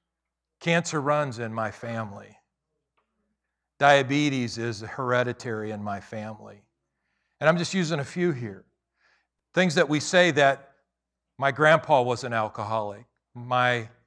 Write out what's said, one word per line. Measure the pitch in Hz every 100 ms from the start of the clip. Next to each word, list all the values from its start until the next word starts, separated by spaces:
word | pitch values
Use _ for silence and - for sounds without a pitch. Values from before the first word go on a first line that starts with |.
| _ _ _ _ _ _
Cancer | 170 170 170 156
runs | 135 147 143 117
in | 113
my | 113 110
family." | - 117 113 107 104 104 - _ _ _ _ _ _ _ _ _ _ _ _ _ -
Diabetes | 143 139 127 143 147 135 117 117
is | 117 107
hereditary | 110 - 127 123 123 117 123 107 107
in | 107
my | 104 101
family. | - 110 107 107 107 101 _ _ _ _ _ _ _ -
And | 147
I'm | 170
just | 170
using | 190 160 156
a |
few | 131 180 175
here. | 127 113 98 _ _ _ _ _ _ _ _ _
Things | 175 180
that | 156 143
we | 151
say | - 180 180
that | 147 139 135 - _ _ _ _ _ _ -
my | 139
grandpa | 120 156 160 156 143
was | 123 117
an | 127
alcoholic, | 113 107 - 104 110 104 101 120 _ _
my | 123 120 123 123 120 113 _